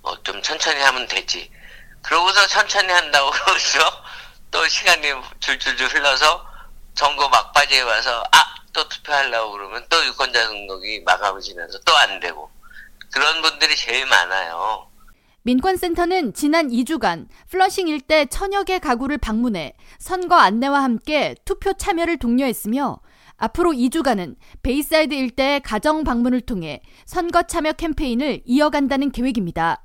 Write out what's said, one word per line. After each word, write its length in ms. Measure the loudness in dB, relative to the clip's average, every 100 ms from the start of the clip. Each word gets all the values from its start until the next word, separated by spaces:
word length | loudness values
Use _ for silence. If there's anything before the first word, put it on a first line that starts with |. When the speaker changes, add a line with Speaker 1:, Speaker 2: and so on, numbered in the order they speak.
Speaker 1:
뭐 160 | -10 -10
좀 180 | -8 -8
천천히 400 | -6 -4 -2 2
하면 260 | 2 0 -4
되지." 440 | -6 -4 -8 -8 -18 -20 -20 -20 -16
그러고서 460 | -2 0 2 4 4
천천히 440 | 4 0 0 2
한다고 400 | 2 4 2 2
<laughs> 40 | 2
그러고서 640 | 2 2 2 2 2 0 -16 -18 -18 -20 -6
또 160 | -2 0
시간이 460 | 0 2 2 2 -4 -10 -10
줄줄줄 480 | -4 -4 -2 -2 0
흘러서 680 | 0 2 4 2 2 -4 -18 -20 -20 -14 -2
선거 320 | -2 0 2
막바지에 520 | 2 4 2 4 2
와서 420 | 2 0 0 -4 4
"아, 240 | 6 4 -2 -10
또 160 | -6 -6
투표하려고." 640 | -8 -2 0 0 0 -4
그러면 320 | -6 -10 -12 0
또 160 | 0 0
유권자 400 | -2 0 0 0
등록이 540 | -4 -10 -12 -10 -8
마감이 380 | 0 2 0 -4
지나서 360 | -10 -12 -14 -8
또 160 | 0 2
안 240 | 2 0
되고, 300 | -8 -10 -16 -20 -20 -20 -20 -20 -10
그런 300 | -2 0 0
분들이 320 | -2 -2 -2
제일 320 | -2 -2 -4 2
많아요. 800 | 2 4 -2 -4 -4 -4 -4 -10 -20 -20 -20 _ _
Speaker 2:
민권센터는 920 | -2 0 2 0 -2 0 0 0 -2
지난 360 | -2 0 2 0
이 140 | -2
주간 440 | -2 0 -2 -2 -10 -20 -8
플러싱 380 | 0 2 2 -2
일대 380 | -4 2 2 2
천여 360 | -2 -2 -2
개 140 | -2 -2
가구를 400 | 0 -2 -2 -4
방문해 560 | -2 -2 0 -2 -8 -14 -20 -20
선거 380 | -6 -4 4 6
안내와 460 | 6 4 2 2
함께 500 | 2 0 0 0 0 -4
투표 280 | -8 -4 -2
참여를 460 | -4 -2 0 0 0
독려했으며, 840 | 0 2 0 -2 -4 -2 -4 -6 _ _ _ _
앞으로 340 | -6 0 0
이 180 | 2 0
주간은 460 | 0 0 0 -2 -12 -20 -8
베이사이드 520 | -2 -2 2 2 2
일대의 460 | 0 -4 0 0 0
가정 440 | -2 -2 0 0
방문을 380 | 0 0 2 0
통해 380 | -2 -6 -6 -10 -14 -20 -8
선거 360 | -4 0 2
참여 300 | 2 0 -2
캠페인을 680 | -2 -2 -2 0 0 -2 -4
이어간다는 680 | 0 4 4 2 0 0 -2
계획입니다. 680 | -2 -2 -2 -4 -2 -2 -2